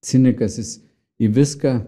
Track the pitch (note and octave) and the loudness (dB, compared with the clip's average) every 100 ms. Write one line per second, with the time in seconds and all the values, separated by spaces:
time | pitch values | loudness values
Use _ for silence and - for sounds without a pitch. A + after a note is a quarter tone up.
0 | - C3 B2+ A#2 G#2+ - A2 - _ _ | 0 2 2 2 -4 -6 -12 -14 _ _
1 | _ _ A2+ G#2+ C#3+ D3 C#3+ B2+ | _ _ 0 2 2 0 -4 -4